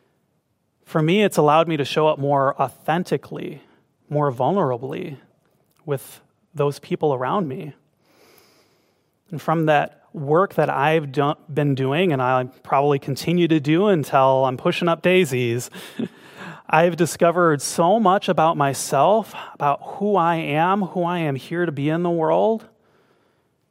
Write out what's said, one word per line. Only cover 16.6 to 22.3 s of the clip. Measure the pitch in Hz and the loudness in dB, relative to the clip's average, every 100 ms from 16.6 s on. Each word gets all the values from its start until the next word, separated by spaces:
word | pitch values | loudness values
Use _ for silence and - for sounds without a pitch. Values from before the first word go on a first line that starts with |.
| - | 0
I've | 156 175 165 | 4 4 2
discovered | 165 - 170 170 170 147 | -2 2 2 4 2 2
so | - - 170 226 | -2 0 2 4
much | 190 196 - | 4 2 0
about | 165 160 156 | 2 2 2
myself, | 139 131 - 139 160 220 - - - | -2 -2 -2 2 4 2 -2 -14 -16
about | - 147 143 | -4 -2 -2
who | - - 208 190 | -6 -6 0 2
I | 170 165 | 2 0
am, | 151 151 175 202 | -2 0 2 0
who | 180 180 | -2 -4
I | 170 175 | -4 -2
am | 156 | -4
here | 131 - 170 170 | -4 -6 -4 -4
to | |
be | 139 143 | -2 -2
in | 165 | -2
the | 175 | -2
world. | 170 156 | 0 0